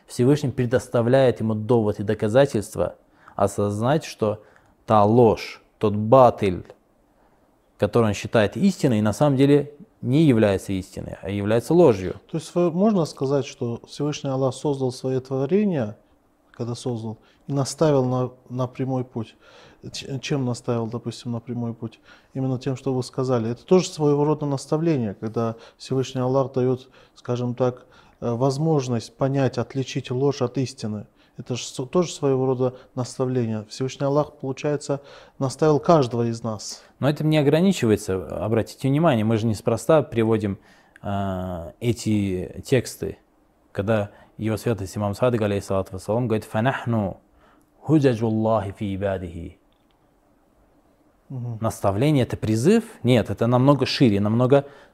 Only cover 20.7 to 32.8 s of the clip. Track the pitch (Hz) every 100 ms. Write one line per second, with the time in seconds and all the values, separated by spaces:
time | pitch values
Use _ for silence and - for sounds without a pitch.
20.7 | 120 113 113 120 113 123 117 - 120 120
21.7 | 113 117 - _ - _ 135 131 127 135
22.7 | 127 - 127 123 - 127 123 110 120 -
23.7 | 185 170 - 147 143 147 151 147 135 -
24.7 | 156 165 151 110 95 110 110 113 113 -
25.7 | _ - 131 127 131 127 135 127 127 127
26.7 | 127 - - _ - - 123 123 120 127
27.7 | 123 - - _ _ 120 120 135 135 160
28.7 | 156 127 117 - _ 135 139 131 - 120
29.7 | 135 131 - - 127 143 135 123 139 127
30.7 | - 110 104 - _ _ - 131 123 -
31.7 | - 127 175 170 - 143 131 131 127 127
32.7 | -